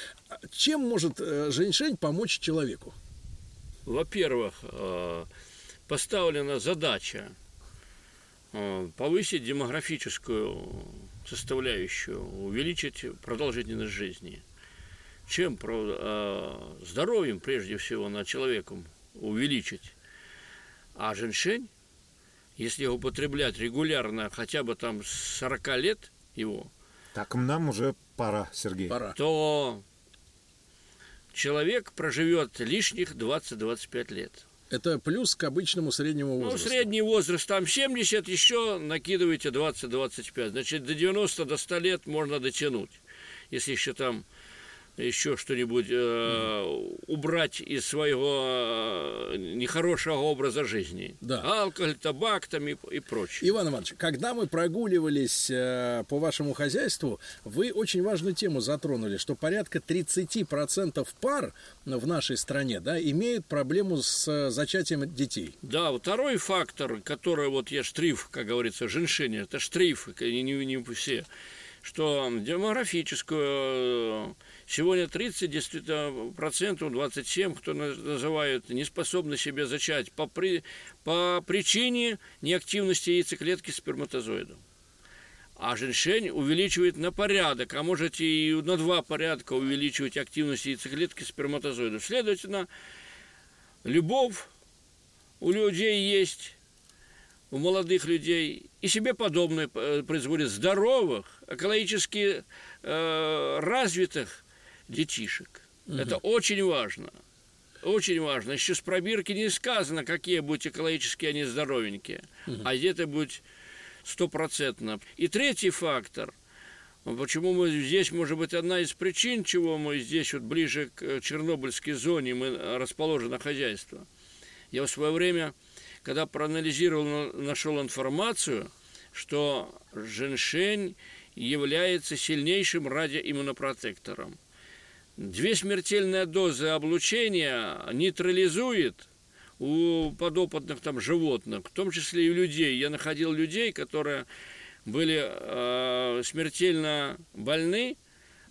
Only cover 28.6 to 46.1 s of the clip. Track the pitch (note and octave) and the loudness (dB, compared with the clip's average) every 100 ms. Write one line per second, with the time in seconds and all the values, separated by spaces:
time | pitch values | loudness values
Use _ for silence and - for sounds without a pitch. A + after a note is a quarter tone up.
28.6 | G#2 F#2 F#2 A#2+ G#2 - D3+ D#3 D3+ D3 | -6 -2 -2 -2 -4 -2 0 4 4 2
29.6 | C3 G#2+ - - - - - - - - | 0 -4 -14 -20 -20 -20 -20 -20 -20 -20
30.6 | - - - - - - - - C#3+ D3 | -20 -20 -20 -20 -20 -20 -12 -2 0 2
31.6 | D#3+ A#3+ - - D#3 C3 E3 E3+ C3 - | 4 2 -2 -4 -2 2 4 6 2 -2
32.6 | A#2 G3 - A2+ A#2+ B2+ A2+ D3+ - A2 | 0 2 2 0 -4 -2 0 0 -2 -4
33.6 | A2 A#2 - A#2+ A#2+ F#2+ - - - - | -2 -2 -4 -6 -6 -8 -10 -14 -20 -20
34.6 | - B2+ E3+ C#3+ D3+ G#3 A#3 - D3 D3+ | -6 -2 0 0 0 0 2 0 0 0
35.6 | E3+ F3+ D3+ - D3+ D3+ C#3 C3 B2+ B3 | 0 0 0 0 0 0 0 0 0 0
36.6 | A3 B3+ A3 A3 G#3+ G#3+ D#3+ E3+ - G3 | 0 2 2 2 4 4 4 0 2 2
37.6 | F3 C#4 C4+ B3 A3 G#3+ F3+ F#3 - A#3 | 4 2 2 2 2 2 2 4 6 6
38.6 | A3+ F#3 D3+ D#3+ E3 F#3+ F3 D#3 D3 B2+ | 2 0 -2 -2 0 4 4 4 2 2
39.6 | D#3 - B2 B2+ C3 - A2+ - A2+ A#2+ | 0 0 -2 0 0 -4 -8 -4 -2 -2
40.6 | B2+ D3+ B2+ D3+ F3+ G3+ G3 - C#3 D3 | -2 -4 -2 2 2 4 2 0 -2 -2
41.6 | - F3 F3+ F3+ - D3+ C#3+ D3 B2+ - | -2 0 2 0 -2 -2 0 0 -2 0
42.6 | D3 A#2 - - - - - - - B2+ | 0 -2 -4 -12 -20 -20 -18 -18 -8 -4
43.6 | C#3 B2 C#3 B2 C3 A2 - - - - | -2 -2 -2 -2 -2 -2 -8 -20 -20 -20
44.6 | - - - - B2 - D3 C3 - B2+ | -20 -20 -18 -4 -2 0 0 -2 -2 0
45.6 | A#2+ A#2+ G2 B2 A#2+ | 2 2 2 2 2